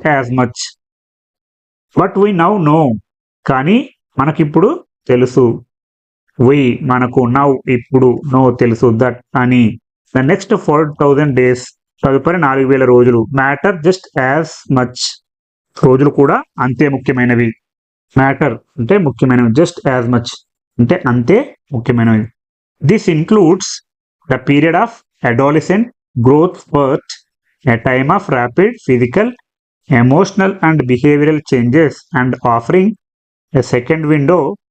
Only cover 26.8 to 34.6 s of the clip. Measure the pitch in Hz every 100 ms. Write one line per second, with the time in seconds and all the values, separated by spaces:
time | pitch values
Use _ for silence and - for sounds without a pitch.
26.8 | 135 147 - - _ _ _ _ 139 117
27.8 | 135 127 139 190 175 135 120 120 208 233
28.8 | - 123 123 180 233 247 _ _ _ _
29.8 | - 131 123 143 - - 190 196 160 156
30.8 | 127 123 147 147 151 156 - 131 120 147
31.8 | 151 - - 135 127 123 123 120 120 180
32.8 | 196 214 _ _ _ _ _ 135 - 123
33.8 | 120 160 151 156 143 180 143 208